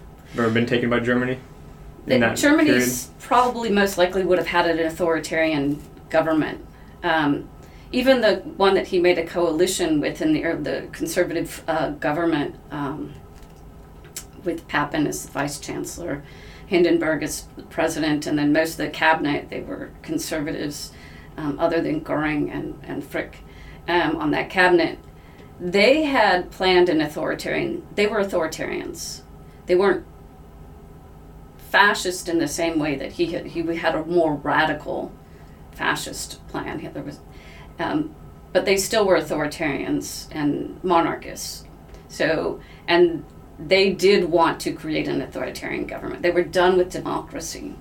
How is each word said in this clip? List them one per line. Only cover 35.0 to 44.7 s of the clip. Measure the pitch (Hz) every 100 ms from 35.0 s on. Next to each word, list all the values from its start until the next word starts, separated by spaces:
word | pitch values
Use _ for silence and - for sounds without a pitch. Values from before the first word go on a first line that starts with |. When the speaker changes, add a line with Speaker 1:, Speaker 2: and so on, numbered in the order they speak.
| - - - - - - -
Speaker 2:
fascist | - - 151 - - - - -
plan. | 165 117 156
Hitler | 165 147
was, | 139 147 - - - - - -
um, | 165 302 - - - - -
but | 185
they | 185 196
still | - 226 190
were | 165
authoritarians | - 156 147 - 156 135 - 147 - - -
and | 156 147 - - -
monarchists. | 185 165 151 - - - - - - - - - -
So, | - 151 160 175 - - - -
and | 170 175 156 - - - -
they | 151 190 196
did | 180 185 196
want | 175 170 160 139
to | 170